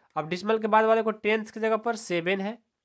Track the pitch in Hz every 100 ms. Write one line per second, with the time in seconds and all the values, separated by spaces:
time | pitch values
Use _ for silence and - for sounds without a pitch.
0 | _ 156 156 180 202 220 214 220 220 226
1 | 220 214 208 220 214 226 220 220 233 220
2 | - 175 170 196 196 233 _ _